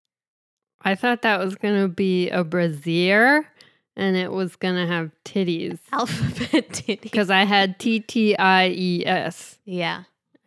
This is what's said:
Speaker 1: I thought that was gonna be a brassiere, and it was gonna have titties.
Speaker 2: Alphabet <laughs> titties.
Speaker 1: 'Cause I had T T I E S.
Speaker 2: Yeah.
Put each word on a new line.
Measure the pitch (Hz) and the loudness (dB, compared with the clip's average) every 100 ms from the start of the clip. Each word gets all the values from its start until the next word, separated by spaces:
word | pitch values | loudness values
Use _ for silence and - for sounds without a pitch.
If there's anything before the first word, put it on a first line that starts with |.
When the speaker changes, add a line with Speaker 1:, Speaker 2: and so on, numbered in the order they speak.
| _ _ _ _ _ _ _ _ | _ _ _ _ _ _ _ _
Speaker 1:
I | 202 | -4
thought | 190 247 240 | 0 0 0
that | 226 196 | 0 0
was | 190 208 | -2 -4
gonna | 208 202 196 | -2 2 0
be | 170 190 180 180 | 0 0 0 0
a | 180 | -2
brassiere, | 165 180 170 147 170 165 180 202 247 302 302 _ - _ _ - | -2 0 -2 -2 -2 0 4 4 6 4 0 _ -20 _ _ -4
and | 196 185 | 0 0
it | 185 | -2
was | 190 180 - | -4 -4 -4
gonna | 185 180 175 | -4 -2 -2
have | 170 160 _ | -2 -4 _
titties. | - 202 180 165 170 170 - | -8 -2 -2 -2 -4 -10 -8
Speaker 2:
Alphabet | 269 247 160 - - 247 311 - | -4 -4 -2 -4 -4 0 0 -2
<laughs> | |
titties. | - - 196 220 | -10 -6 -8 -4
Speaker 1:
'Cause | 220 185 | -2 2
I | 190 | 4
had | 196 202 196 180 | 4 4 2 -2
T | 233 226 | -2 -2
T | - 233 214 196 | -2 0 2 4
I | 190 185 185 | 4 4 2
E | - 180 175 - | 0 -2 -2 0
S. | 185 160 - - - | -2 -2 -8 -18 -20
Speaker 2:
Yeah. | 208 180 165 170 180 _ _ _ | -10 -6 -4 -6 -12 _ _ _